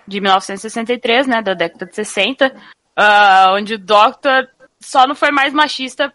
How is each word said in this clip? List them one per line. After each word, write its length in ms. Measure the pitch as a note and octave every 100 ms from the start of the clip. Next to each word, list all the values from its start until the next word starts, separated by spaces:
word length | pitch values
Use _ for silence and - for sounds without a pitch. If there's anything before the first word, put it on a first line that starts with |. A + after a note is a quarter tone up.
| -
de 140 | G3
mil 100 | G3
novecentos 300 | F#3+ - G3
e 60 | A3
sessenta 240 | - A3+
e 40 | B3
três, 300 | - A#3 C4+
né, 140 | A#3
da 120 | A3
década 320 | F#3 E3+ - F3+
de 80 |
sessenta, 640 | - G#3 - G3 C4 C4 C4 - _ _ -
ah, 560 | G#3 G#3 G3+ F#3+ F#3+
onde 200 | G3 G#3
o 40 | A3
Doctor 720 | F#3 G#3 A3 - C#4+ C4 B3+ _ _ _
só 260 | - C#4 B3+
não 80 |
foi 160 | D4 D4+
mais 220 | C#4+ C4+
machista. 580 | C#4+ D4+ - C4 - C#4+